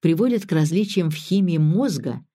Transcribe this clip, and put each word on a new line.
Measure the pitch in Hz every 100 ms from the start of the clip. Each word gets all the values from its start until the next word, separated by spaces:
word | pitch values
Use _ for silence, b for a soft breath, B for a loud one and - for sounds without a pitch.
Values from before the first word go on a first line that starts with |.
приводят | 165 165 247 240 -
к |
различиям | 160 151 170 208 - 165
в |
химии | 151 - 190 185 165
мозга | 156 180 269 175 220 123 -